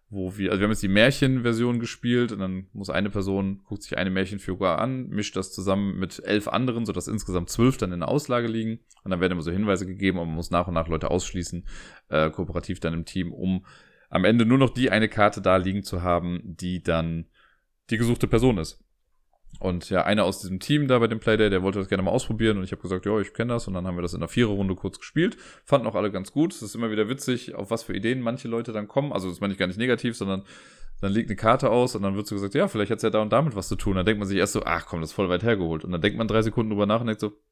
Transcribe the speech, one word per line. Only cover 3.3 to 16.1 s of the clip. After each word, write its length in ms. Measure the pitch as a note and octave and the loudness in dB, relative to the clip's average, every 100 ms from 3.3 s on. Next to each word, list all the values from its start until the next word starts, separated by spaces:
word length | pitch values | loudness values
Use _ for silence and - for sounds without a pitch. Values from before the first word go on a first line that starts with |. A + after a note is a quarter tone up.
| G2 F#2+ G2 | 0 0 -4
guckt 200 | - G2+ | -8 -12
sich 140 | - - | -6 -4
eine 120 | F#2+ | -2
Märchenfigur 680 | F#2 F#2+ G2+ - F#2 F#2+ D#2+ | 0 -2 -4 -8 -2 0 0
an, 280 | A#2 C3 B2+ | -2 -4 -6
mischt 260 | G2+ G#2 - | -6 -4 -6
das 180 | - | -6
zusammen 460 | - F#2+ G2 G2+ F#2+ | -4 -2 0 0 -2
mit 220 | F#2 - - | -6 -6 0
elf 220 | G#2 G#2 | 0 0
anderen, 380 | G2 B2+ A#2 A2 | 0 0 -2 -4
sodass 220 | - - | -4 -4
insgesamt 420 | G#2+ - F2+ F2 | -4 -2 -4 -2
zwölf 280 | - B2 C3 | 2 2 2
dann 140 | F#2+ | -2
in 80 | F2 | -4
der 100 | E2 | -2
Auslage 380 | C#3+ - B2 A#2 | -2 0 -2 -2
liegen 320 | A2+ A2 A2+ _ _ | -2 -4 -6 _ _
und 80 | - | -4
dann 100 | F2+ | 2
werden 120 | F2+ | 4
immer 100 | F2 | 4
so 80 | D#2+ | 0
Hinweise 340 | F2+ G#2+ F#2+ F#2 | 0 2 0 -2
gegeben 320 | F2+ F#2+ F#2 | 0 2 2
und 100 | E2+ | 0
man 80 | D#2+ | -4
muss 140 | E2+ | 0
nach 180 | F2 F2 | 0 2
und 60 | |
nach 140 | E2 E2 | 0 0
Leute 240 | D#2+ - | 0 0
ausschließen, 540 | F2+ - F#2 E2+ F2 - - - - - | 0 0 -4 -6 -8 -10 -12 -16 -20 -2
äh, 220 | D2+ D#2 | 2 2
kooperativ 480 | D2+ E2+ E2+ - F2+ | 0 -4 -4 -6 -4
dann 160 | E2 E2 | -4 -4
im 100 | E2 | -4
Team, 260 | F#2+ F2 | -4 -4
um 340 | - F#2 F#2 - - _ _ _ | -4 -2 -2 -4 -18 _ _ _
am 160 | - F#2 | 2 6
Ende 200 | A#2 A2+ | 6 6
nur 100 | C3 | 6
noch 140 | C3 | 4
die 180 | - B2+ | 4 2
eine 200 | G#2 A2 | 4 2
Karte 320 | - G#2 G#2 | 4 2 4
da 160 | F#2+ F#2 | 4 4
liegen 260 | F#2 G2 | 4 -2
zu 180 | F#2+ F2+ | -4 -2
haben, 400 | F2+ | 0